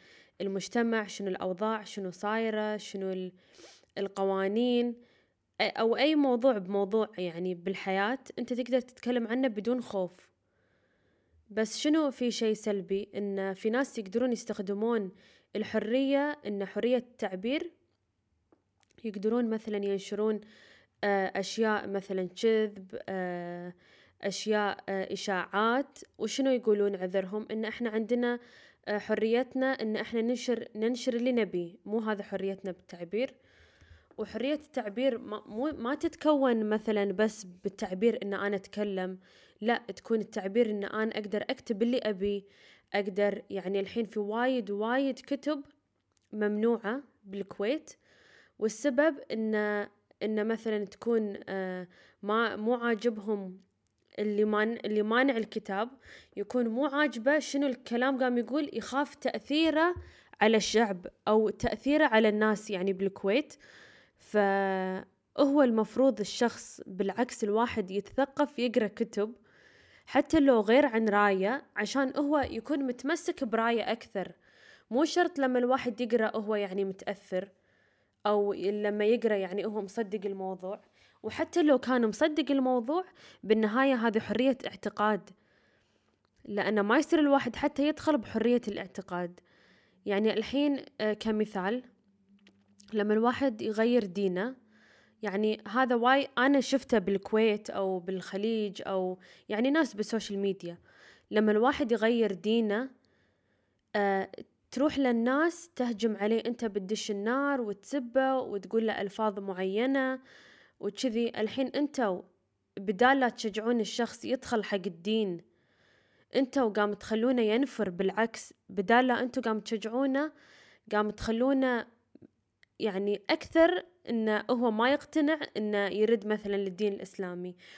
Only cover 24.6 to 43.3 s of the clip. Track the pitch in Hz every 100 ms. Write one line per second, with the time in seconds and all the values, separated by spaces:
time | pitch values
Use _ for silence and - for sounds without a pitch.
24.6 | 202 - - 196 190 190 - 185 - 202
25.6 | 220 247 277 - - - 220 - 269 247
26.6 | 220 208 202 196 185 190 190 214 - 220
27.6 | 220 - 233 220 214 240 240 240 - -
28.6 | - _ - 208 202 214 220 233 247 262
29.6 | 262 269 220 214 233 233 226 247 247 226
30.6 | - 214 226 247 254 233 240 240 196 180
31.6 | 170 185 196 220 220 208 202 196 196 196
32.6 | 190 180 - 175 175 208 262 - _ _
33.6 | - _ - - _ - 214 220 262 294
34.6 | - 254 214 202 262 226 - 208 - 214
35.6 | 294 - 233 294 330 - 302 294 262 233
36.6 | 214 214 220 214 202 190 214 214 180 -
37.6 | - - 196 185 226 - 202 196 202 196
38.6 | 190 208 208 190 185 185 - - - -
39.6 | 214 233 - 196 - 226 202 214 196 208
40.6 | 226 208 196 220 220 214 208 208 - 269
41.6 | - 202 233 247 214 190 202 202 196 _
42.6 | - - _ 202 202 190 208